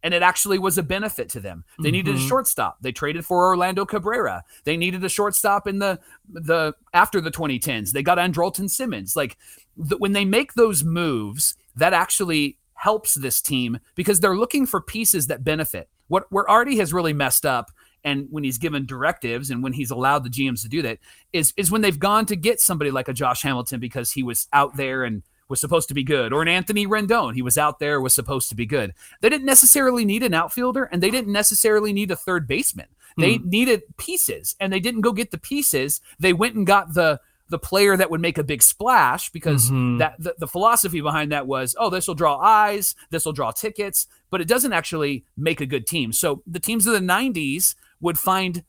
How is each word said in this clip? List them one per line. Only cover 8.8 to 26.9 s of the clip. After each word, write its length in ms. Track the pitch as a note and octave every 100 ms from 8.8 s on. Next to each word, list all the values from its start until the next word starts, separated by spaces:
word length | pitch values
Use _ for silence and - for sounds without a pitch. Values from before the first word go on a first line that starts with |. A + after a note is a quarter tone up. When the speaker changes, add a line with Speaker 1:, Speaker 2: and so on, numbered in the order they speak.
| B3+ B2 F#2+ -
Speaker 1:
Like, 200 | C3+ - - - _ -
the, 200 | D3+ G3
when 140 | G3+
they 120 | G3+
make 300 | G3 G#3+ C#4+
those 300 | - A3+ E3+
moves, 680 | D#3 E3+ E3 B2 G#2 A#2+ - - _ A#2+
that 160 | D#3+
actually 640 | F3+ F#3 - F#3 D#3+ C#3+ - _
helps 400 | - G3+ G#3+ -
this 280 | C#3+ C3+ -
team 360 | - C3+ B2 A#2 _
because 260 | - F#3 F#3+
they're 160 | G3 F#3
looking 280 | A#3+ D4
for 160 | C4 F#3+
pieces 460 | - A3 A3+ F#3+ C3
that 180 | C#3
benefit. 440 | C3 D#3 D#3 F2+ - _ _
What, 220 | F3+ -
where 180 | G3 F#3+
Artie 300 | G#3+ B3 A#3+
has 140 | F3
really 200 | E3+ E3
messed 320 | D3 C3+ -
up, 260 | D3+ B2+ A#2+ _ _ _
and 220 | D3 C#3 C#3
when 120 | D3+
he's 160 | C#3 A#2+
given 260 | E3 D3
directives 680 | C3 C3 D3 - A#2 A#2 C3+
and 120 | A#2+
when 100 | C3
he's 200 | B2+ B2
allowed 320 | A2+ C3 D3
the 40 | B2
G 200 | A#2+ C3+
Ms 120 | A#2+
to 60 | A2+
do 140 | D3
that, 160 | C3 A2+ _ - _
is, 220 | F3 D3+ -
is 140 | F#3
when 120 | A3
they've 160 | G#3 D3
gone 280 | F#3+ G#3+ A3
to 80 |
get 260 | G3+ F#3 A#3
somebody 300 | - E3+ D3
like 160 | C3 C3
a 40 |
Josh 300 | B2 C3 B2
Hamilton 360 | D3+ B2+ A#2+ B2+
because 320 | A#2+ C3 A#2+
he 140 | -
was 240 | B2 A#2+ -
out 240 | C#3+ C#3 C3+
there 280 | C3+ C3
and 180 | B2 G#2+ - _ _
was 120 | C3+
supposed 260 | C#3+ E3 D#3
to 80 |
be 80 | C#3+
good, 300 | C3+ C#3+ A2+
or 80 | C#3
an 60 | E3
Anthony 380 | F3+ F3+ G#3
Rendon, 480 | G3+